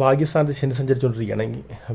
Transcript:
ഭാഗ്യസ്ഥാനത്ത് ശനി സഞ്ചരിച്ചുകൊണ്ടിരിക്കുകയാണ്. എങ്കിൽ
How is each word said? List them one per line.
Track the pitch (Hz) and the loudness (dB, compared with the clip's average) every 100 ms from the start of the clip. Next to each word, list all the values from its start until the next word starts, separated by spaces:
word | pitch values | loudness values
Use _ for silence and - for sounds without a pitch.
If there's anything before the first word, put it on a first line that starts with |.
ഭാഗ്യസ്ഥാനത്ത് | 135 143 156 160 151 143 | 4 4 2 2 0 0
ശനി | 135 127 | -2 0
സഞ്ചരിച്ചുകൊണ്ടിരിക്കുകയാണ്. | 135 127 127 113 104 104 | 0 0 0 -2 -4 -4
എങ്കിൽ | 113 117 - 107 - | -4 -6 -12 -14 -8